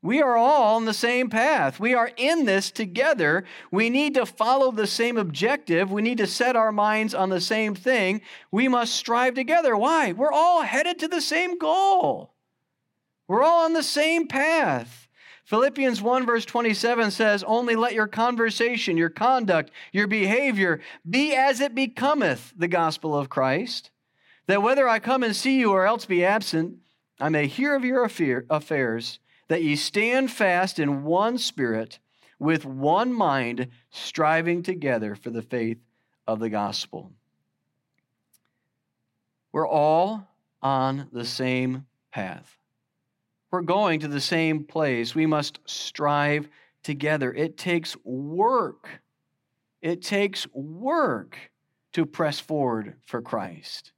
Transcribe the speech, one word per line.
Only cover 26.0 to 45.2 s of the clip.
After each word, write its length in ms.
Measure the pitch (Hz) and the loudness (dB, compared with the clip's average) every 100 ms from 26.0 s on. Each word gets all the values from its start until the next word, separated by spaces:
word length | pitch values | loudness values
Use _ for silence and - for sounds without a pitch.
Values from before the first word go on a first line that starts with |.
be 200 | - 180 | 0 2
absent, 540 | 175 214 202 160 165 - _ _ _ _ | 2 2 0 -2 -4 -8 _ _ _ _
I 80 | 147 | -2
may 180 | 151 147 | 0 0
hear 300 | 143 277 277 | 0 0 0
of 80 | |
your 200 | 247 254 | 0 0
affair-, 400 | 226 - 151 120 - | 0 0 0 0 -2
affairs, 680 | 151 147 151 123 113 117 - _ _ _ | -4 -2 -2 -2 -2 -8 -14 _ _ _
that 140 | 165 | -2
ye 140 | 156 147 | 0 -2
stand 540 | - 208 226 254 262 | -2 -2 0 0 -2
fast 480 | - 202 175 190 - | 0 2 2 0 0
in 260 | 147 139 | -2 -2
one 340 | 147 175 220 247 | -2 0 0 -2
spirit, 600 | - - 123 110 110 - _ _ _ _ | -6 -4 -2 -2 -6 -12 _ _ _ _
with 260 | 147 165 | 0 0
one 480 | 151 131 143 180 247 | -2 -4 0 2 0
mind, 560 | 240 180 135 120 117 123 - _ | 0 0 0 -2 -4 -8 -10 _
striving 720 | - - - 156 160 165 175 | -14 -12 0 2 2 0 -2
together 520 | 170 185 143 120 107 | -4 -4 -2 -2 -4
for 160 | 101 123 | -8 -10
the 120 | 117 | -10
faith 360 | 113 123 113 117 _ _ _ _ - | -6 -4 -4 -6 _ _ _ _ -6
of 140 | 110 | -4
the 100 | 113 | -4
gospel." 640 | 107 104 101 - 92 95 _ _ _ _ _ _ _ _ _ _ _ _ _ _ _ _ _ _ _ _ _ _ _ _ | -4 -4 -6 -10 -14 -18 _ _ _ _ _ _ _ _ _ _ _ _ _ _ _ _ _ _ _ _ _ _ _ _
We're 160 | - 160 | -4 0
all 580 | 156 151 160 190 220 196 _ _ _ | 2 4 4 2 -2 -10 _ _ _
on 480 | 135 135 131 135 135 | -2 0 0 -2 -6
the 120 | 123 | -10
same 600 | 117 - 127 127 127 131 139 _ _ | -8 -4 -2 0 -2 -4 -10 _ _
path. 480 | - 95 82 - _ _ _ _ _ _ _ _ _ _ | -10 -10 -10 -18 _ _ _ _ _ _ _ _ _ _
We're 100 | 180 | -6
going 400 | 170 190 208 160 | 0 2 2 0
to 80 | 151 | -2
the 100 | 143 | -4
same 460 | - 165 160 156 | -2 0 0 0
place. 500 | 147 160 151 123 113 | -4 -2 0 0 -2
We 120 | 160 | 0